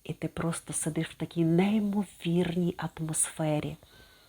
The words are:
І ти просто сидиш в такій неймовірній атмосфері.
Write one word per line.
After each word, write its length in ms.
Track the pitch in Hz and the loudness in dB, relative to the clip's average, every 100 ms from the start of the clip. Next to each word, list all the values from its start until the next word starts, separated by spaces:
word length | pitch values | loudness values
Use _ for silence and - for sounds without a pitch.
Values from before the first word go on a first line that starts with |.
І 80 | - | -12
ти 160 | 160 160 | -6 -6
просто 440 | - 170 165 - | -4 -4 -4 -6
сидиш 360 | 143 165 156 160 | -6 -4 -2 -4
в 60 | |
такій 300 | - 160 170 | -6 -6 0
неймовірній 1300 | 165 170 196 214 208 202 190 - 170 170 180 170 170 - | 4 6 4 4 2 0 -2 -4 0 2 2 2 0 0
атмосфері. 1000 | 160 - 160 156 - - 156 151 147 156 - - - - | -6 -6 -4 -2 -2 0 0 0 -2 -6 -14 -20 -20 -20